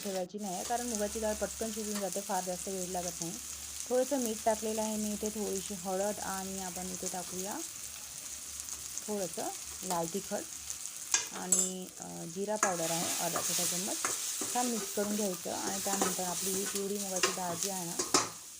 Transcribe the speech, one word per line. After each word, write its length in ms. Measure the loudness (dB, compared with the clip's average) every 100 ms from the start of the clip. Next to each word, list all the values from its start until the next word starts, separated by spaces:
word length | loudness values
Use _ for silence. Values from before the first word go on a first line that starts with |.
ठेवायची 360 | -2 0 -2 -2
नाही 160 | -2 -2
आहे, 80 |
कारण 240 | 0 0 2
मुगाची 320 | 2 2 2
डाळ 140 | 2 2
पटकन 300 | 0 0 -2 -2
शिजून 240 | -2 0
जाते, 220 | 0 0
फार 220 | 2 0
जास्त 240 | 2 -2 -2
वेळ 240 | -2 0
लागत 300 | 2 0 0
नाही. 100 | -2 -2 -6 -8 -8 -6 2
थोडंसं 340 | 4 4 4
मीठ 220 | 2 2 4
टाकलेलं 360 | 4 2 0
आहे 140 | 0 0
मी 140 | 0
इथे, 160 | 0 0 0
थोडीशी 380 | 0 0 -2 -4
हळद 360 | 0 2 2 2 -2
आणि 320 | -2 -2 -4
आपण 260 | -4 -4 -4
इथे 160 | -2 -4
टाकूया 440 | -4 -4 -4 -4 -4 -6 -8 -8 -8 -8 -8 -8 -8 -8 -8 -6 -6 -6 -6 -2
थोडंसं 400 | -2 -2 -2 -2 -4 -6 -6
लाल 220 | 0 2 2
तिखट 300 | 0 -2 -4 -4 -8 -6 -6 -6 -8 0 0 0
आणि, 540 | -4 4 4 4 0 -8 -8
अ, 260 | -8 -6 -6
जिरा 300 | -2 0 4
पावडर 360 | 4 4 2
आहे 320 | 2 2 2
अर्धा 180 | 2 2
छोटा 240 | 2 2 2
चम्मच. 300 | 0 0 0 0 0 0 -2 0
छान 120 | 2 2
मिक्स 280 | 2 0
करून 220 | 0 2 2
घ्यायचं 380 | 2 0 -2
आणि 260 | -2 0 0
त्यानंतर 400 | 0 2 2 2
आपली 280 | 0 0 0
ही 140 | 2 0
पिवळी 340 | 0 0 0
मुगाची 280 | 0 2 2
डाळ 280 | 2 0 0
जी 140 | 0
आहे 160 | 0 -2
ना, 400 | -2 4 4 4 -4 -10